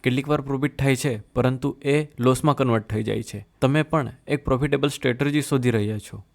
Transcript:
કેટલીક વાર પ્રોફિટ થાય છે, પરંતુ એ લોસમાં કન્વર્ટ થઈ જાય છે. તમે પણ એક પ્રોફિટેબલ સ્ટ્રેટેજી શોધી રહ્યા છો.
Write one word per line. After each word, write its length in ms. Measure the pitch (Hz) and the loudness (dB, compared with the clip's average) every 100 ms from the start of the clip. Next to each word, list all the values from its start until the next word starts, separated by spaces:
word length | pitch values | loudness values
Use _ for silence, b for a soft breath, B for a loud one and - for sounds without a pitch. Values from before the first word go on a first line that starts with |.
કેટલીક 240 | 131 127 139 | 0 -2 0
વાર 140 | 151 | -2
પ્રોફિટ 360 | 139 135 143 - | 0 -2 -2 0
થાય 180 | 139 131 | 0 2
છે, 220 | 151 107 | 0 -4
પરંતુ 600 | - - 123 131 143 - 143 | -4 0 0 0 -4 -4 0
એ 220 | 147 151 - | 0 0 0
લોસમાં 360 | 123 127 156 139 | 2 4 2 2
કન્વર્ટ 320 | 120 113 104 | 2 2 0
થઈ 160 | 107 | -4
જાય 200 | 110 107 | -2 -4
છે. 240 | 113 104 - _ | -6 -12 -14 _
તમે 220 | 131 151 | 2 2
પણ 280 | 151 160 117 - - | 2 -2 -2 -10 -6
એક 180 | 143 - | -4 0
પ્રોફિટેબલ 420 | 131 147 139 139 | 0 0 0 -2
સ્ટ્રેટેજી 540 | - 131 123 143 147 | -2 -4 0 0 0
શોધી 300 | 139 139 123 | 0 0 2
રહ્યા 260 | 113 104 107 | 0 -2 -4
છો. 260 | - 107 - | -8 -16 -16